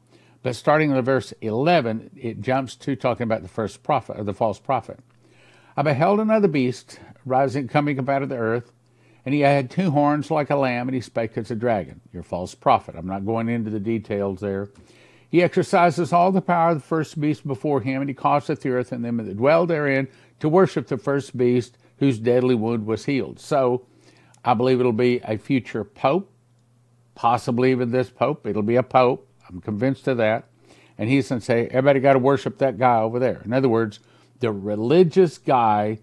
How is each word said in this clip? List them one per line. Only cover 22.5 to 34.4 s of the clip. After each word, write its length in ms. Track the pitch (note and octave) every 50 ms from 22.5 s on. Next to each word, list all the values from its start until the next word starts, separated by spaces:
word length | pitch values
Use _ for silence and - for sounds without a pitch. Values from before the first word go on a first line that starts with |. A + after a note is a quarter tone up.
| B2
wound 300 | A2 A2 A#2 A#2+ A2+ G#2
was 200 | A2 A2 G#2+ -
healed." 340 | D3 C#3 B2 F2 B1+ - -
So, 460 | - - D#3 C#3 C3 A#2+ B2+ B2 - _ _ _ _ - _ _ _ _ - _ -
I 80 | A#2+ B2
believe 260 | G#2+ B2+ C3 C3 A#2+
it'll 140 | B2+ B2 A2
be 260 | A#2 B2 B2 A#2+ A#2+ -
a 120 | - A2
future 460 | G#2 - - C#3 B2 - - - A2+ G2+
pope, 480 | - _ - - C3+ D#3+ G3 G3 _ _ _ _ _ _ _ _ _ _ _ _ _ _ _ _ _ _
possibly 580 | - - A#2+ B2 A2+ - C3 A#2 A#2+ B2+ C3
even 200 | C3 A#2+ B2+ A#2
this 180 | B2 B2+ A#2+ -
pope. 380 | _ - A#2 C3+ D3+ - -
It'll 140 | G#2+ G2+ A2
be 160 | G#2 A2+ A#2+
a 60 | B2 B2
pope. 440 | - - C3 B2+ B2 C#3+ - - _ _ _ _ -
I'm 100 | F2+ F2+
convinced 480 | - A#2 G#2+ G2+ B2+ C3+ C3 - -
of 80 | C#3+ B2+
that. 280 | A#2 A2 G#2+ A2+ A#2+ - _ _ _ _ _ - _ _ _ _
And 120 | - G#2 A#2
he's 180 | C#3 C#3 -
gonna 140 | - C3 A#2
say, 260 | - - A#2 A#2 A2+
"Everybody 320 | - B2 B2+ C3+ C#3+ C#3 C3
gotta 200 | B2+ C#3 C3+ C3
worship 380 | B2 C#3 C#3 C3 - B2 - -
that 180 | C#3 C3 G2+
guy 240 | G#2+ B2+ B2 A#2+ A2+
over 180 | A2 A2+ A#2+ B2
there." 220 | C3 A#2 F2+ - -
In 80 | G#2
other 160 | B2 C3+ C3+
words, 320 | B2 A2+ A2+ A2+ G#2+ - - _ _ _ _ _ _ _
the 140 | -